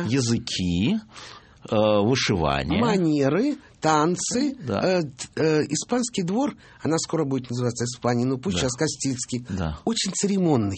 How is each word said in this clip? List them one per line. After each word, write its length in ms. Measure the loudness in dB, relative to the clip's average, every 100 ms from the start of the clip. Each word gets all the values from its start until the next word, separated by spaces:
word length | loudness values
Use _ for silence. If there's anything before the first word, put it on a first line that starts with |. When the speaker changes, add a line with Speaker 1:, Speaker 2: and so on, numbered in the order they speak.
| 0
Speaker 1:
Языки, 880 | 0 2 0 -2 -2 0 2 2 0 -4 -18 -18 -20 -20 -18 -2
э, 60 | 2 4 4
вышивание. 800 | 4 2 2 2 2 0 0 2
Speaker 2:
Манеры, 760 | 2 2 2 2 2 2 0 -4 -10 -4
танцы, 760 | 2 4 4 0 -2 -2 -2 -4 -4
Speaker 1:
Да. 140 | 0
Speaker 2:
э, 200 | 2 0
т-, 400 | -2 -8 -10 -2
э, 200 | 2 2 0
испанский 540 | -4 -2 -2 -2 -2
двор, 320 | -2 0 -2 -4 -14 -6
она 160 | -2 -2
скоро 260 | 0 -2
будет 240 | 0 -2 -4
называться 340 | -2 -2 -2
Испанией, 420 | -6 -2 0 2 0
ну 100 | -2
пусть 180 | -2 0
Speaker 1:
Да. 60 |
Speaker 2:
сейчас 100 | 0
Кастильский. 720 | 0 -2 -2 -4 -4 -4 -6 -4
Speaker 1:
Да. 300 | -4 -4 -2 -4
Speaker 2:
Очень 260 | -2 -4
церемонный. 640 | -2 0 2 2 2 2